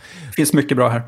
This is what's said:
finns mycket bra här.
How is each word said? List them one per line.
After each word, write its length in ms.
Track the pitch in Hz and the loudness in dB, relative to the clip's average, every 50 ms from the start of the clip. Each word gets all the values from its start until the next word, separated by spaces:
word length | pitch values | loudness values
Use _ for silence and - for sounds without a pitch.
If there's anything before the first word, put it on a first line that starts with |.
| - - - 180 160 123 - | -20 -20 -20 -18 -18 -8 -4
finns 160 | - 151 - | -2 0 2
mycket 240 | - 143 139 - 139 | 2 2 2 2 2
bra 120 | 127 123 117 | 2 2 2
här. 140 | 120 120 120 | 0 -2 -6